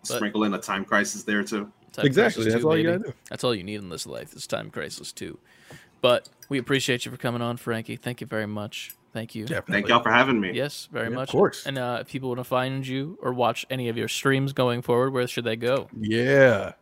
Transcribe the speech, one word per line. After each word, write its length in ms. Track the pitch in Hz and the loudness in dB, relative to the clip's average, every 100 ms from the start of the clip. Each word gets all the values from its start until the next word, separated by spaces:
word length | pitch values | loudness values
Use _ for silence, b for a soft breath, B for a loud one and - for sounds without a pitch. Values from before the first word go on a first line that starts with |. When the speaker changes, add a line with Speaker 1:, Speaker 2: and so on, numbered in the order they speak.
| - | -4
Speaker 1:
But 100 | 117 | -4
Speaker 2:
Sprinkle 280 | 104 107 | -2 0
in 100 | 107 | 0
a 40 | 95 | -2
Time 260 | - 98 | -4 -4
Crisis 400 | 98 104 104 - | 0 0 0 -4
there, 180 | - 104 | -2 -2
too. 300 | 101 107 104 _ _ | 0 -4 -6 _ _
Speaker 1:
Time 140 | - 139 | 0 4
Speaker 3:
Exactly, 360 | 135 233 - | 6 4 4
Speaker 1:
Crisis 80 | 110 | 2
Speaker 3:
that's 100 | 113 | 4
Speaker 1:
two, 60 | 156 | 4
Speaker 3:
all 60 | 160 | 4
you 80 | |
Speaker 1:
baby. 140 | 165 175 | 2 0
Speaker 3:
gotta 120 | 220 | -4
do. 40 | - - | -12 -4
Speaker 1:
That's 120 | - | -2
all 100 | 127 | 0
you 100 | 113 | -2
need 120 | 90 104 | -4 -8
in 80 | 95 | -8
this 180 | 78 - | -10 -10
life 280 | 60 73 | -10 -12
is 120 | - - | -14 -6
Time 240 | - 53 | -6 -6
Crisis 420 | - 76 - - | -8 -8 -10 -14
two. 260 | - 87 - B B B B B _ | -12 -12 -14 B B B B B _
But 260 | 123 120 - _ - | 4 4 0 _ -4
we 100 | 139 | -4
appreciate 460 | 117 139 127 123 123 | 0 0 2 -2 -2
you 40 | |
for 60 | 127 | -6
coming 240 | 127 120 | -4 -2
on, 140 | 120 120 | -4 -4
Frankie. 400 | - 113 113 117 | -4 -4 -4 -8
Thank 240 | - 123 | -8 -8
you 60 | 113 | -6
very 180 | 110 107 | -4 -4
much. 460 | 104 104 - - - _ | -6 -8 -10 -14 -18 _
Thank 220 | 113 113 | -10 -8
you. 100 | 113 110 | -8 -6
Speaker 3:
Definitely. 280 | 101 - | -6 -2
Speaker 2:
Thank 140 | 101 104 | -2 4
y'all 140 | 120 | 4
for 80 | 117 | 6
having 300 | 117 135 117 | 4 6 2
me. 120 | 95 | 0
Speaker 1:
Yes, 360 | 87 143 - - | -2 -4 -6 -10
very 120 | 131 | -6
Speaker 3:
Yeah, 40 | 117 | -4
of 60 | |
Speaker 1:
much. 140 | 123 135 | -4 -2
Speaker 3:
course. 360 | 170 196 - 139 | 2 2 0 -8
Speaker 1:
And, 100 | 135 | -6
uh, 200 | 123 120 | -4 -6
if 60 | - | -6
people 200 | 131 131 | -8 -6
wanna 160 | 123 | -6
find 420 | 127 127 127 135 131 | -2 -2 -2 -4 -4
you 320 | 131 143 185 | -4 -6 -6
or 100 | 131 | -6
watch 320 | 123 117 117 - | 0 0 0 -6
any 180 | 131 123 | -4 -4
of 80 | 113 | -4
your 120 | 110 | -4
streams 440 | - 139 135 139 | 0 2 2 2
going 300 | 135 127 120 | 2 0 0
forward, 300 | 123 120 131 | 2 2 2
where 140 | 131 123 | 0 -2
should 180 | - | -2
they 120 | 117 113 | -2 -2
go? 320 | 120 135 - 110 | 0 0 -2 -6
Speaker 3:
Yeah. 760 | 107 113 127 139 131 104 95 - | 0 2 6 8 8 8 0 -10